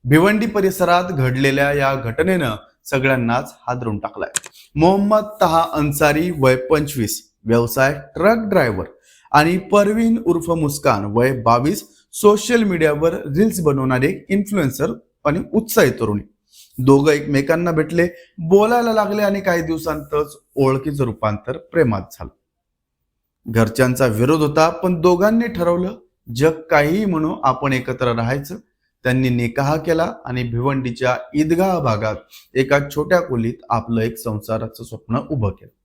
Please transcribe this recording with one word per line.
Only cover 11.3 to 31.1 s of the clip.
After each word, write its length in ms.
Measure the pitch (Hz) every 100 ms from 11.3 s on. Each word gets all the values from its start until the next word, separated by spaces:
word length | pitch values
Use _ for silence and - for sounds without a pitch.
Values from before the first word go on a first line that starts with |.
| 123
बावीस, 460 | 113 120 143 202 - _ _
सोशल 500 | - 208 208 - 233
मीडियावर 520 | 208 175 156 147 165
रील्स 460 | 185 151 143 220 196
बनवणारे 680 | 156 139 131 127 143 190 -
इन्फ्लुएन्सर 640 | 196 196 202 139 131 139 113 _ _
आणि 180 | 147 165 -
उत्साही 380 | 220 226 226 143
तरुणी. 320 | - 107 104 - _ _ - - -
दोघं 340 | 131 139 151
एकमेकांना 580 | 147 147 139 139 165 175
भेटले, 380 | 160 156 170 175 - _ -
बोलायला 540 | 160 196 214 240 233
लागले 300 | 220 202 208
आणि 180 | 202 196
काही 220 | 190 170
दिवसांतच 720 | 160 160 160 151 143 147 147 - _
ओळखीचं 500 | - 135 131 151 143
रूपांतर 520 | 120 104 107 104 - -
प्रेमात 460 | - 165 131 101 92
झालं. 240 | - 67 _ _ _ _ _ _ _ _ _ _ _ -
घरच्यांचा 540 | 117 110 - 127 123 127
विरोध 340 | 107 127 156
होता, 280 | 151 151 160
पण 320 | 170 185 175
दोघांनी 460 | 170 180 208 226 233
ठरवलं, 500 | 180 170 175 185 220 _ _ -
जग 260 | 117 156 156 -
काहीही 340 | 151 147 190
म्हणो, 320 | 208 160 156 -
आपण 300 | 131 127 139
एकत्र 420 | 127 127 131 123
राहायचं. 420 | 117 113 139 143 196 _ _ _ _
त्यांनी 260 | 131 127 131
निकाह 480 | 120 120 127 139 156
केला 360 | 160 160 175 -
आणि 180 | - 127
भिवंडीच्या 720 | 123 117 131 135 127 117 127